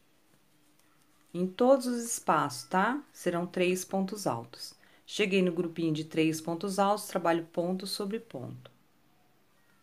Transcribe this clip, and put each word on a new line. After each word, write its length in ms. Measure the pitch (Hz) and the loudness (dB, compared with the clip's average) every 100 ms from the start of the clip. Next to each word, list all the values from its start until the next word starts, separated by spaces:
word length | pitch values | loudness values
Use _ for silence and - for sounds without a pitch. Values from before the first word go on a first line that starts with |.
| _ _ _ _ _ _ _ _ _ _ _ _ _ 170 | _ _ _ _ _ _ _ _ _ _ _ _ _ -4
Em 120 | 185 | -2
todos 400 | 185 247 277 247 | 2 6 6 4
os 160 | 240 | -4
espaços, 600 | 233 - - 160 143 - - | -4 -4 2 4 2 -2 -2
tá? 360 | 185 214 285 - | 2 2 0 -6
Serão 360 | - 180 170 180 | -6 -2 -2 -2
três 360 | 185 180 185 | 0 2 0
pontos 440 | - 196 190 208 160 | -2 -4 -2 -4 -4
altos. 480 | 120 120 - - - _ _ | -4 -6 -14 -16 -18 _ _
Cheguei 380 | - - 208 190 | -10 -2 2 4
no 100 | 180 | 2
grupinho 400 | 170 170 165 165 | 2 -2 0 0
de 120 | 156 | 0
três 360 | 156 160 160 156 | -2 0 2 2
pontos 380 | - 165 202 196 | -4 -4 -4 2
altos, 300 | 196 214 - | 2 2 -2
trabalho 400 | 190 170 170 160 | -2 0 0 -2
ponto 360 | - 170 185 196 | -4 -2 -2 -4
sobre 320 | - 202 226 | -6 -4 -6
ponto. 500 | 226 135 120 123 - _ _ _ _ _ _ _ _ _ _ _ | -8 -12 -10 -14 -18 _ _ _ _ _ _ _ _ _ _ _